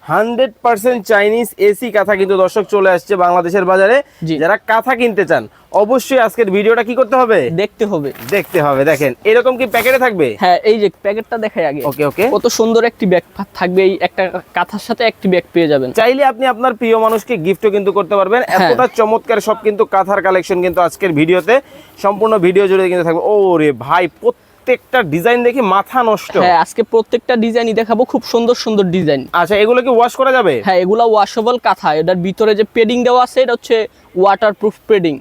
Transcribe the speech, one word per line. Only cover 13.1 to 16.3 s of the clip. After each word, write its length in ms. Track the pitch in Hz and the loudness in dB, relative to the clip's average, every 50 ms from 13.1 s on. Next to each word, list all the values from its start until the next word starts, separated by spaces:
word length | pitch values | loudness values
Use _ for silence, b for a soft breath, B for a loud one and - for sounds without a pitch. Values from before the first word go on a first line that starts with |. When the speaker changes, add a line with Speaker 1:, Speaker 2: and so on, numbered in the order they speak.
| 180 175 - _ _ | 0 0 -2 _ _
Speaker 2:
ফা-, 180 | - 202 - _ | -14 -14 -12 _
থাকবে, 300 | - 185 180 180 190 190 | -6 -4 0 0 2 2
এই 140 | 185 196 - | 2 0 0
একটা 400 | 175 175 _ - 190 180 - 185 - _ _ | -4 -4 _ -4 -6 -4 -6 -10 -12 _ _
কাঁথার 260 | - 180 - - 202 | -4 -4 -4 -6 -12
সাথে 240 | - - 233 - 240 | -8 -8 -6 -2 -2
একটি 240 | 220 214 _ - | -4 -4 _ -2
ব্যাগ 160 | 196 185 175 - - _ | 0 0 0 -2 -2 _
পেয়ে 140 | 175 170 | 0 2
যাবেন। 240 | 147 151 139 131 127 | 2 0 0 -2 -2
Speaker 1:
চাইলে 320 | 120 - 220 240 262 269 285 | 0 0 2 2 2 2 0
আপনি 200 | 262 | 0